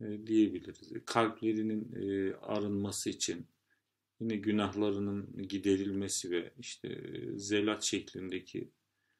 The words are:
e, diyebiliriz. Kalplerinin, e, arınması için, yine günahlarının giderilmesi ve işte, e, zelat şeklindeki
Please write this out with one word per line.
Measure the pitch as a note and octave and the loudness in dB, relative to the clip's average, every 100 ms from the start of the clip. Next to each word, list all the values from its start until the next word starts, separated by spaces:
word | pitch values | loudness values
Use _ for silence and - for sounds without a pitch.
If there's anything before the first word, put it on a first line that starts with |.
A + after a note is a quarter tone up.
e, | A2 G#2 A2 | -6 -6 4
diyebiliriz. | A2 G#2 F2+ - - - - - | 6 6 4 -6 -14 -12 -10 0
Kalplerinin, | A#2+ A2 G#2+ A2 A2 A2 G#2+ A2 | 4 4 2 0 2 0 -2 -4
e, | G2+ G2 G2 F#2+ - | -4 0 2 0 -2
arınması | - G#2+ G#2 G2+ G2+ F#2+ G#2 | -2 -2 0 0 0 -2 -4
için, | F#2+ - E2+ E2 _ _ _ _ _ _ _ | -2 -2 -4 -8 _ _ _ _ _ _ _
yine | A2+ G#2+ | -2 0
günahlarının | G#2 G#2 G2 G2 G#2 G2+ G2+ G2+ G2+ - F#2+ | 2 2 2 2 2 2 0 -2 -6 -8 -6
giderilmesi | G2 G2 F#2+ G2 G2 G2 - F#2 | 0 4 4 4 0 -2 -4 -2
ve | F2 F2 - | -2 -2 -8
işte, | - - - | -14 -10 -8
e, | - E2+ E2+ - G#2 | -8 -8 -8 -6 -6
zelat | G2 G#2 G#2 G#2 | 0 2 2 0
şeklindeki | - G2+ F#2 - F#2 F#2 - G2+ - _ _ _ _ _ | 0 -2 -4 -8 -8 -8 -8 -8 -10 _ _ _ _ _